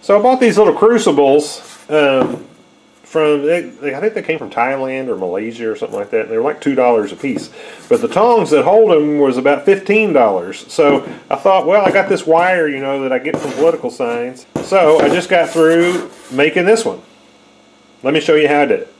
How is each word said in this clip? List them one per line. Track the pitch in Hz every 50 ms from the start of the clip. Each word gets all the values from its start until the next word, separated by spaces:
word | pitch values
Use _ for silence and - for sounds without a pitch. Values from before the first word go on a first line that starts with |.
| _ -
So | 196 208
I | 208
bought | 247 254 254
these | 254 233 190
little | 196 214 180 151
crucibles, | - 196 220 240 226 - 190 151 139 143 135 135 147 147 - - - - - - - - _
um, | 147 151 147 139 135 135 127 120 123 - - - - _ _ _ _ _ _ _ _ _ _
from, | - - 160 156 151 151 143 139
they, | 147 170 175
they, | 151 127 - - 139 143 131
I | 139
think | 175 220 220
they | - -
came | - 160 156
from | 135 98
Thailand | - - 120 127 135 139 131 131 131 131 131 127
or | 113
Malaysia | 92 95 90 87 98 110 113 117 120 117 110
or | 107
something | - - - - 101
like | 101 101 -
that, | 113 104
and | -
they | 110 -
were, | 117
like, | 143 151 - -
two | 147 139
dollars | 127 127 120 120 113 104 98 -
a |
piece. | - - 139 120 - - - - - - - - - - -
But | 151 -
the | - 117
tongs | - 185 208 247 240 226 180 143
that | 147 147 127
hold | 156 190 220 226 208
'em | 175 156 151 151 151 147
was | 143 135 123
about | 123 127 139 143 139 -
fifteen | - 196 196 190 - 202 220 220 208 165
dollars. | 139 123 107 98 92 85 92 95 - - - -
So | - 156 147 127 113 - - - - - _
I | -
thought, | - - 196 190 190 -
"Well, | 151 185 208 202
I | 185
got | 151 196 190 -
this | 202 170 -
wire, | 156 160 165 175 185 185 180 165
you | 151 143 135
know, | 139 135 139 139 135
that | 131 127
I | 123
get | 131 151 156
from | - - 147 127
political | 131 147 165 165 151 - 123
signs." | 117 - 135 117 120 120 120 123 127 - - _ _ - -
So | - - 196 175 151 156 160
I | 139 143
just | 151 180 175 -
got | 190 175 165 -
through | - 165 160 160 165 170 170 175 180 175 147 - - - - -
making | 127 131 143 156 156 185 175
this | 190 220 220 -
one. | 110 95 92 - _ _ _ _ _ _ _ _ _ _ _ _ _ _ _ _ _ _ _ -
Let | 131 147
me | 160
show | 147 - 160
you | 151 151 143
how | 147 147 147
I |
did | 127 110 -
it. | - - - _